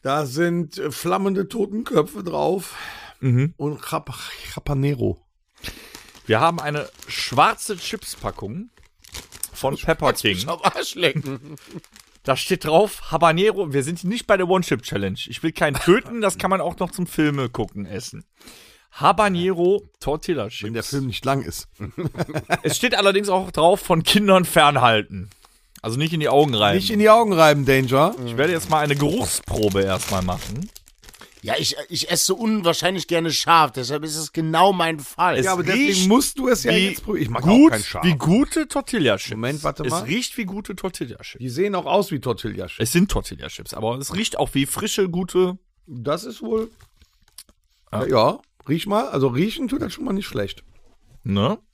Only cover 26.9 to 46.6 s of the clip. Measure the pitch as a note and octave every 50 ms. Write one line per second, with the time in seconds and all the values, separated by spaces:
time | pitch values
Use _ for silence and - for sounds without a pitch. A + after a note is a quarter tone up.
26.9 | A3+ G3+ G#3+ G#3+ G#3+ A#3 A#3 G#3 F#3+ D#3+ D#3+ D3+ D3 C#3+ C#3 C3+ C3+ C3+ C3 A#2+
27.9 | C3 C3+ D3+ F#3 A#3 C3 B2+ A#2+ A2+ A#2+ D3 E3 F3+ D#3+ - - D#3+ D#3 D3+ D3
28.9 | C#3+ C#3 D3 D3 E3+ B3 G#3+ - - - - - - A2 G#2+ G#2 F#2+ G2 G2 F#2+
29.9 | F#2 F#2 - - G2+ F#2+ F#2 F#2 F2+ - - - G#2 C3 F#3 G#3+ _ - _ _
30.9 | _ _ _ - - - - - _ - - A2 A#2+ D3+ D#3 - C#3+ C#3 D3 _
31.9 | F3 C#3 F3 - F3 D#3+ - - F#3+ - A3+ A3 A3 G#3+ F3 E3+ D#3+ - - F3+
32.9 | F#3+ F3+ - - E3+ E3 E3 E3 D3 - - D#3+ E3+ E3 D#3 C3 - C3 B2 A#2
33.9 | D3 D3 D3+ D#3+ D3+ D#3 D#3 - - E3 D#3+ D#3+ D#3+ E3 F3+ G3+ G3 F3+ E3 E3
34.9 | E3 D3 C3 - - - F3 F3+ D3+ - - F#3+ F#3+ F3 E3 D#3+ F#3+ B3 C#4+ G3
35.9 | G3 F#3 F#3 F#3 A3 C4+ C#4 - - C#4 C4 B3+ A#3+ A3+ - A#3 A3 G#3 F#3+ G3
36.9 | - - - A3 G#3 D#3+ D3 A2 A#2 A#2 B2+ E3+ G#3+ B3+ D4+ E4 - - - -
37.9 | - - D#3+ F3+ D#3+ B2+ - D3+ F3+ A#3+ D4 - - D#4+ D4+ - - C#4+ C4+ -
38.9 | - A3 D3+ A#2+ G2+ F#2+ - - - G#2+ A2+ B2+ D3 D3 D#3 D3+ C#3+ - D3+ B2+
39.9 | C#3 F3 G3 - E3+ A#3+ B3 - - - A3+ F3+ G3 G#3 G3+ - G3+ - - F#3
40.9 | - - D3 A#2+ G#2+ - - - - B2 B2 B2+ A#2+ D3 F#3+ G#3 G3+ F3+ - C#3
41.9 | E3 G3+ G3 - E3 C3 - B2+ A2+ - - A2 G2+ F#2+ F#2 F2 - - A#2 A#2
42.9 | - E3+ G3 - - G2+ - - F#2+ - - - - - - - - - A2 A2+
43.9 | A#2+ C3+ C#3 - - F#3+ A3 - - - D3 B2 - C#3 C#3 - - - G3+ G#3+
44.9 | - - G3 F#3 E3 F3 F#3+ - - F#3 F#3 F3+ F3+ F#3+ _ _ _ _ _ -
45.9 | C3 A#2+ A2+ C#3 D3+ F3 - B3+ A3+ - - A3+ A3+ A3